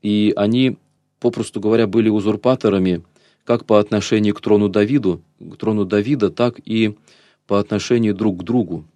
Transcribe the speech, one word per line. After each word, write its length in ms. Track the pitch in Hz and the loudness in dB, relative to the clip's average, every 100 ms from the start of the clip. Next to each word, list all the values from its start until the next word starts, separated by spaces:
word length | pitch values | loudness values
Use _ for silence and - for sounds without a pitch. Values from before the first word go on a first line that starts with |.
и 300 | 104 104 107 104 | 0 0 0 0
они 420 | 104 120 131 - _ _ _ _ 120 | 0 2 0 -2 _ _ _ _ -4
попросту 320 | 113 110 113 | -2 -8 -4
говоря, 300 | 104 113 110 | 0 2 2
были 200 | 110 110 | 2 2
узурпаторами 920 | 107 101 107 123 127 110 98 92 85 - _ _ _ | 0 -2 0 0 2 2 2 0 -2 -6 _ _ _
как 200 | - 120 | -2 -2
по 160 | - 107 | 2 2
отношению 520 | 104 107 - 110 104 | 2 -2 0 0 0
к 80 | 101 | -2
трону 280 | - 104 104 | 2 2 2
Давиду, 540 | 101 104 143 98 82 _ _ | 0 0 0 0 -4 _ _
к 160 | - - | -20 -8
трону 280 | 110 107 | -4 -2
Давида, 460 | 98 104 110 143 101 | 0 -2 0 0 -2
так 300 | 80 120 - | 0 -2 -2
и 320 | - 110 107 107 _ _ _ _ _ | -6 -2 -2 -4 _ _ _ _ _
по 100 | 101 | -2
отношению 560 | 101 107 - 120 110 | 0 -4 0 0 2
друг 260 | 98 110 90 | 0 -2 -2
к 20 | |
другу. 400 | 90 123 87 82 - | -2 -2 -2 -8 -12